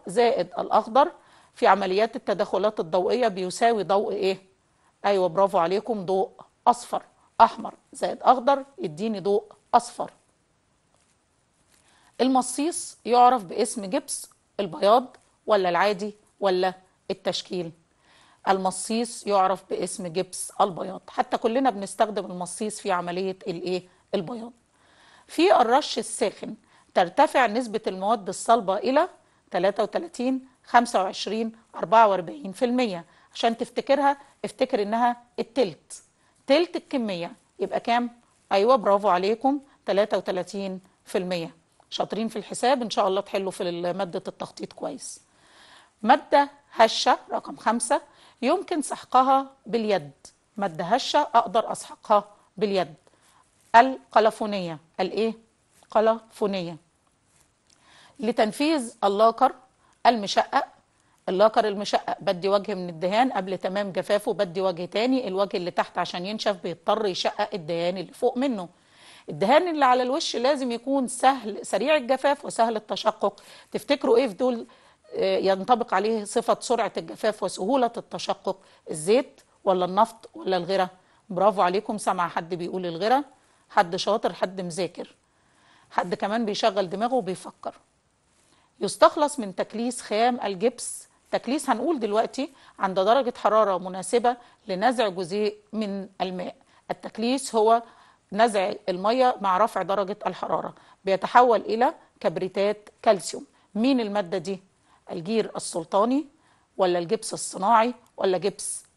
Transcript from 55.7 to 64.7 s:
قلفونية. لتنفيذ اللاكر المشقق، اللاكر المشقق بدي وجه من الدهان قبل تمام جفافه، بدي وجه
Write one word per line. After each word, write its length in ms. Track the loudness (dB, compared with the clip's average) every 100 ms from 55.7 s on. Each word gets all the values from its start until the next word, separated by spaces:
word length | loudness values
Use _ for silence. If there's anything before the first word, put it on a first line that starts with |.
| _ _
قلفونية. 840 | 2 2 0 -6 -6 -4 -2 -6 -10 _ _ _ _ _ _ _ _ _ _ _ -20 -20 -6
لتنفيذ 760 | -2 0 0 0 0 0 -4 -2
اللاكر 500 | 0 4 4 4 0 0 _ _ _ _ 2
المشقق، 640 | 2 0 -2 0 -2 -2 _ _ _ _ _ -4
اللاكر 380 | 4 4 4 0
المشقق 500 | -2 -2 -4 -4 -4
بدي 280 | -4 -2 0
وجه 260 | 0 0 -6
من 140 | -8
الدهان 420 | -6 -2 2 2
قبل 260 | 0 -4 -6
تمام 340 | -4 -4 -4
جفافه، 420 | -4 -2 0 0
بدي 280 | -2 -4 -2
وجه 240 | -2